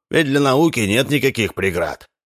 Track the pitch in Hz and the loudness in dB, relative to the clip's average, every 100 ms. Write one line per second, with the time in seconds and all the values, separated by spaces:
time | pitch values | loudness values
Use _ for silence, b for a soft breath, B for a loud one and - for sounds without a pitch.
0 | _ 160 147 143 139 131 165 123 98 113 | _ -2 0 2 2 2 2 0 0 0
1 | 123 143 135 117 98 - 95 85 80 - | 0 0 0 0 -4 -2 -4 -2 -4 -6
2 | - _ | -18 _